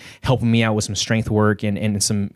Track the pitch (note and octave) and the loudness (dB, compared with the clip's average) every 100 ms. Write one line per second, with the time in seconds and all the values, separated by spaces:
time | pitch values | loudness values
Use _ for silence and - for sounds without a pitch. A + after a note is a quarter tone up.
0 | - - - B2 A#2 A2+ A2+ G#2+ - G2 | -10 -6 -2 0 2 2 2 0 -2 -4
1 | - A2+ A2 G#2+ G#2+ G2+ G#2+ G2+ G#2+ G2+ | -2 -2 0 2 2 2 -2 -2 -2 -2
2 | - G#2 G2 | -2 -2 -4